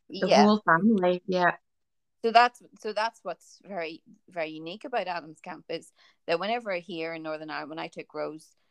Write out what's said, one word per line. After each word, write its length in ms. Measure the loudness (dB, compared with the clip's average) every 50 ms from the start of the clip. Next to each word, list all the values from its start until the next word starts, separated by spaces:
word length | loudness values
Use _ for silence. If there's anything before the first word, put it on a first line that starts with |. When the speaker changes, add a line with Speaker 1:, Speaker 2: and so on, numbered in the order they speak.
| _ -14 -6 -4
Speaker 1:
the 80 | 2 4
Speaker 2:
Yeah. 60 | 6
Speaker 1:
whole 260 | 8 8 8 6 4 4
family, 560 | 2 4 4 6 4 4 4 4 2 2 0 -2
yeah. 300 | -2 0 2 2 2 0 -2 _ _ _ _ _ _ _ _ _ _ _ _ -4
Speaker 2:
So 60 | 4 6
that's, 300 | 6 6 6 2 -4 -16 -20 -20 -12
so 120 | -10 -6 -4
that's 260 | -4 -4 -4 -6 _ -10
what's 380 | -12 -12 -12 _ -20 -20 -20 _
very, 380 | -12 -8 -8 -8 -8 -10 -14 _ -20 -20 _ _ _
very 200 | -8 -6 -6 -6
unique 360 | -6 -10 -12 -12 -12 -12 -10
about 240 | -6 -4 -4 -4 -4
Adams 320 | -6 -8 -10 -12 -18 -18
Camp, 260 | -16 -16 -16 -14 -10 -10
is 240 | -10 -10 -10 -14 _ _ _ _ _ _ _
that 140 | -2 -2 -2
whenever 320 | -2 -2 -4 -4 -4 -6 -6
I 60 | -6
hear 340 | -6 -8 -8 -8 -8 -8 -8
in 100 | -8 -8
Northern 280 | -8 -8 -8 -8 -10
Ireland, 200 | -10 -10 -10 -10
when 80 | -10 -10
I 100 | -10 -10
took 260 | -12 -14 -16 -12 -10
Rose 420 | -8 -8 -8 -8 -12 -18 _ _ _ _ _